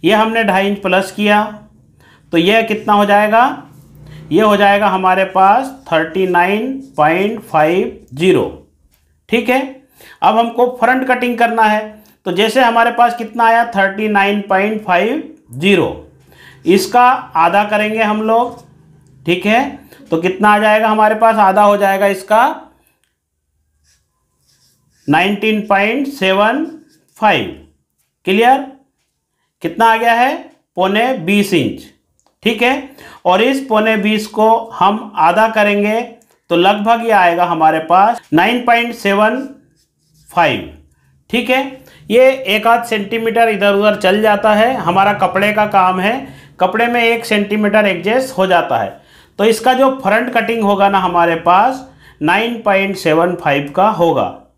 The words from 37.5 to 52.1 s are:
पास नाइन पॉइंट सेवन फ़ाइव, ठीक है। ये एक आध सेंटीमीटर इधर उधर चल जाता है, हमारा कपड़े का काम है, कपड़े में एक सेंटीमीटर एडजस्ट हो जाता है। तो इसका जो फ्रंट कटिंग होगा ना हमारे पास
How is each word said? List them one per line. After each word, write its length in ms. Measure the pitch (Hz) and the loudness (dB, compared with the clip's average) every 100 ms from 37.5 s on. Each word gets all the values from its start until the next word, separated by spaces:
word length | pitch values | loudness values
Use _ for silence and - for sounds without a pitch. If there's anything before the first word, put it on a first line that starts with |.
| 165 160 160 | 2 2 0
पास 400 | 160 175 208 240 _ | 0 2 2 0 _
नाइन 300 | 156 190 247 240 | 0 2 0 0
पॉइंट 280 | 233 240 226 | 0 0 -4
सेवन 460 | 196 196 214 247 269 - _ _ _ _ _ _ _ | -2 0 0 -2 -10 -16 _ _ _ _ _ _ _
फ़ाइव, 400 | - 160 110 82 - _ _ _ _ _ | 0 0 0 -8 -18 _ _ _ _ _
ठीक 200 | 233 240 | -6 -2
है। 140 | 254 269 - - - - | -2 -4 -10 -20 -20 -2
ये 200 | 220 262 262 190 | 4 4 2 -2
एक 200 | 208 190 | -2 2
आध 160 | 175 - | 0 0
सेंटीमीटर 640 | 214 196 233 226 226 226 | -6 -4 -4 -2 0 0
इधर 240 | 208 202 | 2 0
उधर 220 | 196 214 202 | 2 0 0
चल 240 | 190 202 | 0 0
जाता 320 | 214 202 214 | 0 0 2
है, 200 | 208 226 262 | 2 2 0
हमारा 380 | 170 180 196 202 | -2 2 2 0
कपड़े 360 | 185 185 202 | -2 0 -2
का 120 | 214 208 | 0 0
काम 320 | 208 185 185 | 2 2 0
है, 280 | 190 262 269 - - _ | -2 -4 -8 -20 -20 _
कपड़े 280 | 185 220 233 | -2 0 -2
में 140 | 240 | 0
एक 220 | 233 233 226 | 0 0 -2
सेंटीमीटर 600 | 214 202 208 208 208 208 | -2 -2 -2 0 2 0
एडजस्ट 500 | 175 175 240 262 - | -2 -2 -2 -2 -2
हो 100 | 190 | 0
जाता 300 | 175 165 117 | 0 0 -4
है। 280 | 98 - _ - _ _ | -4 -10 _ -20 _ _
तो 60 | 208 | 0
इसका 280 | 220 254 | 0 0
जो 160 | 254 262 262 | 2 2 0
फ्रंट 360 | 190 214 247 | -2 -2 0
कटिंग 300 | 240 214 233 | -4 -2 -2
होगा 240 | 202 196 202 | 0 2 2
ना 100 | 196 | 2
हमारे 360 | 180 175 170 165 | 0 0 0 0
पास 440 | 170 180 233 269 - - - | 2 2 2 -2 -12 -20 -20